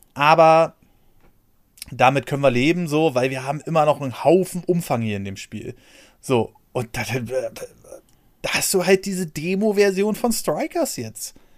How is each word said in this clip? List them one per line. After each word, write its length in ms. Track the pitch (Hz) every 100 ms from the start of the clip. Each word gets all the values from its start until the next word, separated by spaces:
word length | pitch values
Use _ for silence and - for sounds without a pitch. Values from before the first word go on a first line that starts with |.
| _
aber 640 | - 147 165 160 160 160 _ _ _ _ _ _ _ _ _ _ - -
damit 360 | 123 127 139 -
können 160 | 139
wir 80 | 139
leben, 360 | 120 143 175 165
so, 280 | 151 160 123
weil 160 | 131
wir 140 | 131 135
haben 160 | 147
immer 240 | 160 160 151
noch 140 | 139
einen 240 | 135 120
Haufen 400 | 139 180 175 175
Umfang 380 | - 170 - 123
hier 160 | 110 101
in 80 | 98
dem 120 | 98
Spiel. 360 | - 107 - - _ - - _
So, 320 | - 123 110 _ _
und 240 | 127 117 -
da, 60 |
da, 460 | 117 127 113 127 117 - - _ - - _ _ _ _
da 60 | -
hast 200 | - - 190
du 100 | 175
halt 200 | 190 202
diese 200 | 185 170
Demo-Version 880 | 151 165 190 214 202 202 190 208
von 180 | 202 240
Strikers 640 | - - 160 302 349 302 -
jetzt. 380 | 110 - - - _